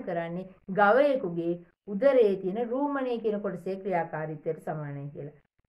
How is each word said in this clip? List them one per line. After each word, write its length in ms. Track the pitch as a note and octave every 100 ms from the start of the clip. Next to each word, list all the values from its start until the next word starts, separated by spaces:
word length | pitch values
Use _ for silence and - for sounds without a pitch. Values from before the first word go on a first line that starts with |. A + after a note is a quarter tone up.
කරන්නේ 420 | G3+ E3+ E3+ F3 F#3 - -
ගවයෙකුගේ 840 | F#3 G3+ B3 D4 B3+ F#3 E3+ E3+ F3 - _
උදරයේ 520 | - G3+ C#4 C4 G#3 F#3
තියෙන 340 | F#3 G#3+ A#3
රූමණය 480 | B3+ C#4+ C#4 B3+ A#3
කියන 200 | G#3+ G3+
කොටසේ 340 | G3+ F3 F#3 G3
ක්‍රියාකාරීත්වයට 880 | G3 F3 E3 D#3 D#3 D#3 E3 D#3
සමානයි 480 | - D#3 D3 C#3+ C#3+
කියලා. 260 | C#3+ C#3+ - _ _